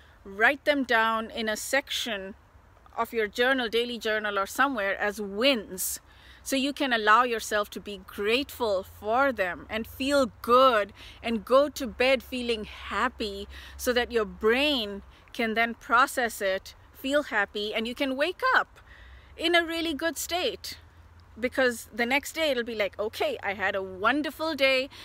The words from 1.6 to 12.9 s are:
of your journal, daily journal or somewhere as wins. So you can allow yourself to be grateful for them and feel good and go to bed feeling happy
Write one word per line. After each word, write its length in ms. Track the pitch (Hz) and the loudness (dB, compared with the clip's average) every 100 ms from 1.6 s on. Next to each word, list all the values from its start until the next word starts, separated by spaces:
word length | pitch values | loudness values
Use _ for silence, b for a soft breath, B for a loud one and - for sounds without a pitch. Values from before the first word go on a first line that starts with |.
| - 269 277 - 247 202 190 - _ - - - - - | -2 -2 -2 -6 -4 -6 -8 -14 _ -20 -20 -20 -12 -6
of 140 | 233 | -4
your 160 | - 208 | -2 -2
journal, 400 | - 247 269 233 | 2 2 2 0
daily 320 | 226 240 233 | 0 -2 -4
journal 400 | 220 214 208 202 | -2 -2 -2 -2
or 60 | 196 | -2
somewhere 520 | - 277 247 196 - | 2 2 2 -2 -2
as 220 | 208 208 | -2 -4
wins. 800 | 202 202 262 247 180 185 - - - B B B | -6 0 2 2 -2 -6 -6 -8 -12 B B B
So 120 | - 269 | -2 0
you 160 | 269 | 0
can 220 | 277 277 | 0 0
allow 300 | 233 208 220 | 2 6 6
yourself 460 | 254 226 - 214 208 | 6 0 -2 -2 -2
to 100 | 214 | -6
be 200 | 196 196 185 | -10 -12 -12
grateful 760 | - 202 240 285 - 233 190 | -6 0 0 0 -4 -2 -2
for 500 | 196 - 208 240 277 | -4 -8 -2 2 2
them 320 | 220 185 156 165 | 2 -2 -4 -8
and 160 | 220 226 | -8 -8
feel 460 | - 269 285 247 - | -6 0 2 2 -2
good 520 | - 247 262 226 202 - B B | 4 6 8 6 0 -6 B B
and 240 | 233 226 190 | -4 -4 4
go 220 | 254 294 | 4 4
to 160 | - 262 | 0 -6
bed 360 | - 247 269 | 0 2 2
feeling 400 | - 254 240 226 | 0 -6 -4 -4
happy 840 | 208 - - | -6 -12 -8